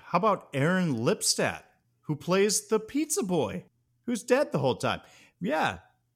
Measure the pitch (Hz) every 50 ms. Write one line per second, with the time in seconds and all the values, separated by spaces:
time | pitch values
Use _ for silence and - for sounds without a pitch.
0 | - - - 175 196 220 190 - - - - 135 139 165 185 185 180 165 131 113
1 | 117 151 214 214 - - - - 180 113 85 78 - _ _ _ _ _ _ _
2 | _ - 151 143 - 170 180 190 202 214 202 - - - 220 214 220 - - 285
3 | 311 302 - 403 247 185 185 160 120 98 - 180 - _ _ _ _ _ _ _
4 | - - 247 226 - - 247 269 294 294 - 156 131 131 113 - - 117 98 -
5 | - - - - - - _ - 175 214 302 311 254 135 98 - - _ _ _
6 | _ _ _